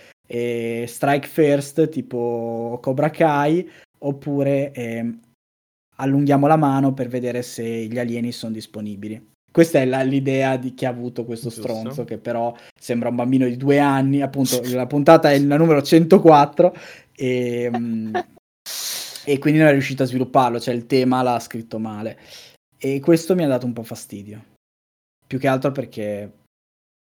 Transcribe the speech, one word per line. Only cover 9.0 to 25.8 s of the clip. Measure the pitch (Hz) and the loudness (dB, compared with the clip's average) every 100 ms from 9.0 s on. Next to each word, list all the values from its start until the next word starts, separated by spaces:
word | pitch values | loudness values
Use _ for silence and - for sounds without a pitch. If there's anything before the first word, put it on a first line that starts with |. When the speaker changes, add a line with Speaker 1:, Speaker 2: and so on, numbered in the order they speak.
| 107 110 - _ _ | -12 -14 -16 _ _
Speaker 1:
Questa | - - 147 | 0 2 2
è | 131 | 0
la, | 131 | -2
l'idea | 131 139 139 135 135 131 | -2 -2 -2 0 0 -2
di | 127 127 | -6 -8
chi | 131 | -8
ha | |
avuto | 123 120 123 117 | -6 -10 -10 -10
questo | 113 117 | -8 -10
Speaker 2:
Giusto. | 113 | -10
Speaker 1:
stronzo, | 107 110 117 147 | -8 -8 -8 -10
che | 117 107 | -10 -10
però | 120 117 117 117 - _ | -8 -4 -4 -6 -16 _
sembra | - 120 117 | -6 -4 -4
un | 120 | -2
bambino | 123 131 127 | 0 2 2
di | 123 | 0
due | 135 143 | 2 4
anni, | 143 135 135 139 | 4 2 2 0
appunto, | 135 135 127 127 123 | -2 -2 -2 -2 -2
la | 127 120 | -4 -2
puntata | 147 143 160 156 | 2 8 8 8
è | 143 | 4
la | 143 147 | 4 4
numero | 165 147 | 4 4
centoquattro, | 139 165 165 185 165 147 147 - 180 - - - _ - | 6 4 8 6 8 8 6 4 2 2 -14 -20 _ -6
ehm, | 131 123 123 120 120 117 117 113 110 | -2 -2 -2 -2 -2 -2 -4 -4 -4
Speaker 2:
<laughs> | 110 - _ _ _ - - - - - - - | -6 -8 _ _ _ -16 -12 -10 -10 -12 -10 -2
Speaker 1:
e | 139 | 0
quindi | 151 156 | 2 4
non | 156 | 6
è | |
riuscito | 139 135 135 | 4 2 -2
a | 131 | -2
svilupparlo, | 127 127 - 139 117 | -2 0 2 2 0
cioè | 123 120 | -4 -6
il | 117 | 0
tema | 131 127 127 | 2 2 2
l'ha | 127 120 | 0 -2
scritto | - 117 113 110 | -4 -12 -10 -8
male. | 110 104 110 - - - - _ _ _ | -8 -8 -10 -12 -20 -20 -20 _ _ _
E | 135 139 | -4 -2
questo | 143 165 - | 2 2 2
mi | 185 151 | 0 0
ha | |
dato | 127 123 | 0 -2
un | |
po' | 117 | -8
fastidio. | 110 110 - 101 104 107 - _ _ _ _ _ _ _ - | -10 -14 -14 -16 -14 -18 -20 _ _ _ _ _ _ _ -10
Più | 131 | -4
che | 135 | 0
altro | 131 143 | 0 -2
perché... | 135 | -4